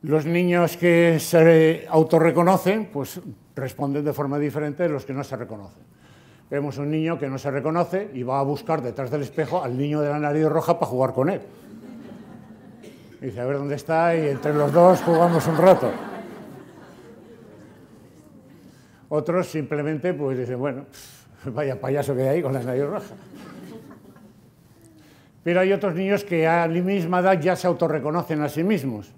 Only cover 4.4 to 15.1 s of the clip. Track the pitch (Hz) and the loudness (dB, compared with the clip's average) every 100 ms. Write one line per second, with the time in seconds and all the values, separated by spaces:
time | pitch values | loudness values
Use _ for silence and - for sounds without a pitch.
4.4 | 147 147 151 143 175 143 - 135 135 123 | -2 -4 -6 -2 -2 -2 -6 -10 -8 -10
5.4 | 120 107 101 - - _ - - - - | -10 -14 -16 -20 -20 _ -20 -20 -20 -20
6.4 | _ 143 143 135 143 156 160 160 139 135 | _ -6 -6 -6 -4 -2 -2 -2 -4 -6
7.4 | 143 135 135 165 170 185 208 131 123 135 | -4 -4 -2 -2 -2 -4 -6 -8 -4 -2
8.4 | 139 143 - 160 120 113 127 147 135 - | -2 -4 -4 -4 -4 -8 -6 -6 -6 -6
9.4 | 151 180 139 127 147 151 147 147 147 147 | -4 -2 -4 -4 -2 -2 -2 -2 -2 0
10.4 | 156 151 156 135 160 127 131 127 139 190 | 2 0 0 -2 -2 0 0 0 -2 -2
11.4 | - - - - - - - - - - | -8 -20 -20 -20 -18 -18 -18 -20 -20 -20
12.4 | - - - - - - - - 135 107 | -20 -20 -20 -20 -20 -20 -20 -12 -12 -6
13.4 | 123 139 143 143 - 160 170 170 151 135 | -4 -4 -4 -8 -2 2 2 2 0 -2
14.4 | 151 147 143 151 175 185 - | -2 0 2 8 8 6 4